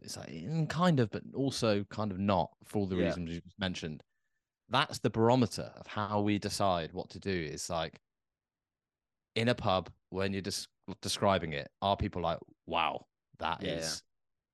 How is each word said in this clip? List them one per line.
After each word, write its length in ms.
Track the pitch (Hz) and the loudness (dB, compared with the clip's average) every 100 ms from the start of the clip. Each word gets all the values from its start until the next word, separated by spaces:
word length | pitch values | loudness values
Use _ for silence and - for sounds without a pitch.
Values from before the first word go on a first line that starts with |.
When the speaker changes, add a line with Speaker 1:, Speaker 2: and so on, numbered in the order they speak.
Speaker 1:
It's 140 | - - | -14 -12
like, 120 | - | -12
"Mm, 400 | 80 90 160 151 | -10 -4 -2 0
kind 320 | 147 180 147 | 2 4 6
of, 100 | 110 | 4
but 120 | 101 - | 0 -6
also 480 | - 135 - 117 101 | -4 -2 2 2 2
kind 280 | 101 - 107 | 0 -2 -2
of 60 | 92 | 0
not 320 | 101 92 78 _ | 4 4 2 _
for 140 | - 107 | -6 -2
all 80 | 95 | 0
the 100 | 92 | 2
Speaker 2:
Yeah. 100 | 87 | 0
Speaker 1:
reasons 240 | 87 82 | 0 -4
you 100 | 85 | -8
just 180 | 87 - | -10 -6
mentioned." 440 | 92 87 85 73 - _ _ _ _ _ - | -4 -4 -8 -10 -14 _ _ _ _ _ -2
That's 300 | 123 151 - | 0 0 -2
the 120 | 120 | -2
barometer 640 | 113 113 127 113 - - - | 4 6 6 4 0 -10 -12
of 100 | - | -10
how 340 | - 104 104 | -6 -2 2
we 180 | 104 104 | 2 2
decide 540 | 101 - 101 87 78 | 0 2 2 2 0
what 160 | 92 - | -6 -10
to 80 | - | -8
do. 100 | 95 92 76 | -4 -2 -2
It's 180 | 71 - | -6 -4
like, 300 | 85 82 - _ _ _ _ _ _ _ _ _ _ _ _ _ | -4 -4 -8 _ _ _ _ _ _ _ _ _ _ _ _ _
in 140 | - 117 | 0 2
a 60 | |
pub, 360 | 120 110 92 87 - _ | 2 2 2 0 -8 _
when 220 | 92 98 | -2 0
you're 100 | 98 | -2
des-, 240 | 95 - - _ - 90 | -4 -6 -8 _ -14 -8
describing 520 | 98 - 104 95 85 | -6 0 4 4 0
it, 140 | 71 - _ | -6 -8 _
are 140 | 98 101 | 0 0
people 240 | 107 90 | -2 -2
like, 160 | 85 80 - _ - | -2 -4 -8 _ -4
"Wow, 400 | 85 78 67 - _ _ - | 0 0 -2 -10 _ _ -6
that 240 | 80 82 | -4 -4
Speaker 2:
Yeah, 100 | 87 | -4
Speaker 1:
is, 300 | 82 80 76 - _ _ _ _ | -4 -4 -8 -12 _ _ _ _